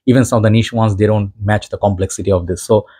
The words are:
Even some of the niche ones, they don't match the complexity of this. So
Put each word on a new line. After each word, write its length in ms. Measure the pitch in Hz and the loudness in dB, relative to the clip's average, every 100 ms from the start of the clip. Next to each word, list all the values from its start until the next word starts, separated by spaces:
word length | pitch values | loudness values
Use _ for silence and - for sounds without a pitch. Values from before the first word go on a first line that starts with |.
| - | 0
Even 180 | 123 123 | 2 2
some 120 | 117 | 2
of 60 | |
the 60 | 107 | 2
niche 240 | 110 110 | 2 0
ones, 220 | 117 110 98 | 0 0 2
they 100 | 107 | 0
don't 260 | 107 101 107 | 0 -4 -6
match 260 | 101 104 - | -2 -2 -4
the 80 | - | -2
complexity 540 | 104 95 95 - 95 | -2 0 -4 -4 -2
of 160 | 92 87 | -2 -2
this. 160 | 90 | -6
So 240 | - 110 - - | 0 0 0 -18